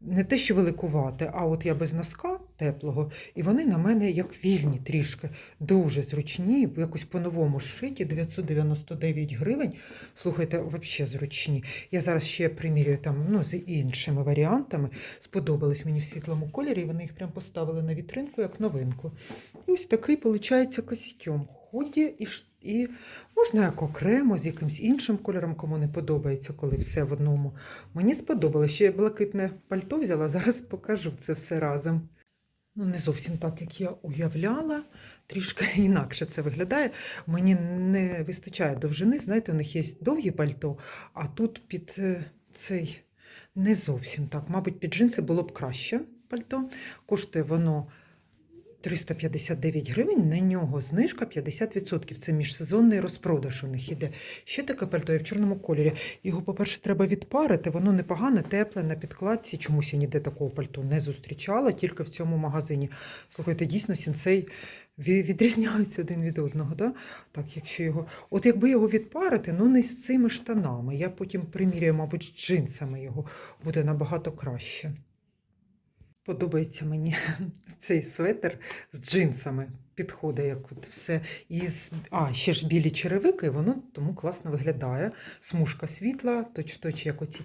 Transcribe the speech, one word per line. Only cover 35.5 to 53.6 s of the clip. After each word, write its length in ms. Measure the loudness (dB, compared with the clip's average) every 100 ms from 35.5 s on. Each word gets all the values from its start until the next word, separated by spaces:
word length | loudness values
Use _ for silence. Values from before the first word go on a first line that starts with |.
| -2 0 4
<laughs> 0 |
інакше 500 | 6 6 2 -4 -6
це 160 | -4
виглядає. 500 | -2 -2 0 2 0 -2 -10 -8 -4
Мені 280 | 2 6 6 4 0
не 460 | 2 4 2 0
вистачає 520 | -4 -6 -8 -2 0 0
довжини, 440 | -2 2 4 4
знаєте, 320 | 2 0 2
у 40 | 0
них 200 | 0 -2
є 80 | -4 -4
довгі 300 | 0 0 0
пальто, 460 | 0 0 0 -4 -6 -10 -16 -16
а 140 | -8 -6
тут 400 | -2 -2 -2 -12
під, 280 | -12 -10 -4
е, 280 | -2 -2 -4 -14 _ -14
цей 440 | -4 -4 -4 -8 _ _ -20 -20 -10 0
не 200 | 4 4
зовсім 520 | 2 -4 -4 -6 -4
так. 160 | -4 -4
Мабуть, 320 | -2 -2 -4
під 140 | -4
джинси 280 | 4 4 4
було 220 | 2 2
б 100 | 0
краще 480 | -4 -6 -6 -4 -4 -4 -14 _
пальто. 400 | -8 -4 -4 -4 -8 -14 -16 -2
Коштує 380 | -2 0 -2
воно 440 | 2 2 4 2 -2 -10 -20 _ _ _ _ -20 -20 -10
триста 320 | -6 -4 -4
п'ятдесят 460 | -4 -4 -4 -4 -2
дев'ять 300 | 0 0 0
гривень, 400 | 0 4 4 4
на 100 | 4
нього 420 | 2 2 0 -2
знижка 440 | 0 2 2 0 -6
п'ятдесят 500 | -4 -4 -2 -4 -4
відсотків. 420 | -2 -4 -4 -8
Це 160 | -2
міжсезонний 640 | 0 0 -4 0 6 6 6
розпродаж 640 | 2 -2 0 0 0 -4